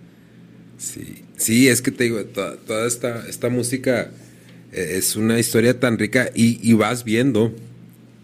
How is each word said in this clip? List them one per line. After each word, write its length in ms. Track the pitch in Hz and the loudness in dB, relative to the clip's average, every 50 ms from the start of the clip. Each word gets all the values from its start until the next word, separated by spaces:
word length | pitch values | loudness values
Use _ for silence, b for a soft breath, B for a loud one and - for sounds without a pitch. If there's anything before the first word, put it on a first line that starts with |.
| B B B B B B B B B B B B B - - | B B B B B B B B B B B B B -20 -18
Sí, 460 | - - - - - - - - - - - - | -14 -12 -12 -12 -12 -16 -16 -18 -20 -20 -14 -8
sí, 320 | - - - 110 120 135 | -4 -2 2 4 6 6
es 140 | 131 120 - | 6 4 2
que 100 | - - | 0 -2
te 140 | - - 123 | -2 0 -2
digo, 180 | 117 117 104 95 | -2 -2 -4 -6
to-, 300 | - - 101 95 80 62 | -8 -8 -8 -8 -8 -8
toda 300 | - - - 110 110 117 | -12 -10 -8 -6 -4 -4
esta, 400 | 123 120 - - 120 117 113 - | -4 -4 -4 -6 -6 -6 -8 -10
esta 220 | 117 - - 123 120 | -12 -10 -6 -4 -2
música, 600 | 123 123 120 120 131 123 - 131 123 107 - - B B B B B B B B B B B B | -2 -2 -2 -2 -4 -2 0 0 0 0 -2 -6 B B B B B B B B B B B B
eh, 220 | - 92 90 78 90 | -8 -6 -6 -4 -4
es 180 | 95 - - - | -2 -2 -2 -2
una 220 | 107 110 110 113 117 | 0 0 2 2 2
historia 380 | 113 - - 113 113 120 127 123 | 0 2 2 4 4 4 2 2
tan 180 | 127 123 113 | 2 0 0
rica 320 | 101 107 104 - 127 120 - - | 0 0 0 0 0 0 0 2
y, 260 | - 117 117 117 - | 2 2 2 2 2
y 120 | - 113 113 | 2 4 4
vas 300 | 107 107 107 127 120 120 | 4 4 2 -2 -4 -4
viendo 500 | 110 107 117 127 143 113 104 117 110 110 - - - - - - - - - - - - - | -2 0 2 2 2 2 2 2 0 -2 -6 -16 -20 -20 -20 -20 -20 -20 -20 -20 -20 -20 -20